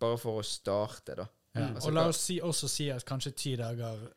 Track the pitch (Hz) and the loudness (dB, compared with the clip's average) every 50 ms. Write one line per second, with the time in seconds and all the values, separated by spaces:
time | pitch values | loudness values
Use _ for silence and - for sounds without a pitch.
0 | 113 117 117 117 - 117 107 110 104 - - - - 101 98 104 104 - - - | 2 2 2 2 0 0 0 0 0 -2 -4 -2 0 2 2 2 2 0 -4 -10
1 | - - 73 - 95 - _ _ _ _ - 117 143 139 117 - - 151 156 165 | -10 -10 -8 -8 -8 -10 _ _ _ _ -4 -2 -2 -2 -2 -2 0 2 4 6
2 | 165 170 160 - - - 180 165 175 170 156 - 143 131 - - 151 143 131 123 | 6 6 4 2 0 0 0 0 0 0 0 0 0 0 0 0 0 0 -2 -4
3 | - - 139 131 - 143 135 - - 143 127 117 117 113 120 120 117 113 113 107 | -4 -4 -4 -2 -2 -4 -4 -4 -2 -2 0 0 0 -2 -2 -4 -4 -4 -6 -8
4 | 113 - - | -10 -12 -16